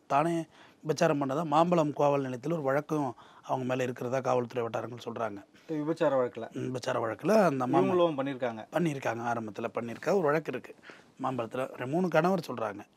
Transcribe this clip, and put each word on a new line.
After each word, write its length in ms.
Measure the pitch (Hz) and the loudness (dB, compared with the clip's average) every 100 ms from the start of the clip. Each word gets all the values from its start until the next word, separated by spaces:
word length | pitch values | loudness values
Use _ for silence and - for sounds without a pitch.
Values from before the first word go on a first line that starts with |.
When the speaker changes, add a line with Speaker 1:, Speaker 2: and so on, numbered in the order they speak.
| - | 0
Speaker 1:
தானே 380 | 139 165 170 160 - - _ 156 | 2 2 0 -4 -12 -20 _ -4
விபச்சாரம் 340 | 147 170 143 | 2 2 2
பண்ணதா 220 | 139 139 | 0 -2
மாம்பழம் 500 | 170 147 170 175 151 | 2 4 6 4 4
காவல் 360 | 135 147 143 135 | 4 4 4 0
நிலையத்துல 240 | 127 143 | -4 -4
ஒரு 80 | 170 | -2
வழக்கும் 540 | 135 139 151 156 135 - - - | 2 2 2 -2 -2 -6 -16 -16
அவங்க 220 | - 135 127 | -6 -4 -2
மேல 180 | 127 | -2
இருக்கிறதா 360 | 127 123 123 131 | -2 -4 -4 -2
காவல்துறை 440 | 127 127 120 123 | 2 0 0 -2
வட்டாரங்கள் 400 | 117 113 113 120 | -4 -4 -6 -8
சொல்றாங்க. 400 | - 113 113 101 - - - | -8 -4 -4 -6 -14 -18 -8
Speaker 2:
விபச்சார 560 | 156 147 160 156 135 | -4 -2 0 2 2
வழக்குல? 280 | 123 - 113 | 0 -4 -10
Speaker 1:
ம், 80 | 135 | -8
விபச்சார 400 | 127 127 - 123 117 | -6 -4 -2 -2 -2
வழக்குல 380 | - 151 220 | -2 2 4
அந்த 240 | 180 135 127 | 4 2 2
மாம்பழம் 320 | 135 190 180 | 2 4 4
Speaker 2:
இவங்களும் 220 | 170 139 | 2 2
பண்ணியிருக்காங்க? 440 | 135 131 123 113 107 | -4 -2 -4 -4 -6
Speaker 1:
பண்ணியிருக்காங்க. 500 | 156 170 139 127 113 | -2 0 0 -2 -2
ஆரம்பத்துல 440 | 120 117 110 101 113 | -2 -4 -4 -6 -6
பண்ணியிருக்கா. 360 | 117 117 110 - | -6 -8 -4 0
ஒரு 120 | 196 | 2
வழக்கு 300 | 151 156 156 | 4 2 0
இருக்கு 240 | 123 - - - - - - | -8 -10 -18 -20 -20 -20 -6
மாம்பழத்துல. 440 | 131 131 113 127 135 - | -4 -2 -4 -4 -6 -6
ரெ-, 100 | 127 | -4
மூணு 200 | 160 185 | 0 2
கணவர் 380 | 156 175 190 151 | 2 2 0 -2
சொல்றாங்க. 320 | 120 110 101 - | -4 -4 -6 -14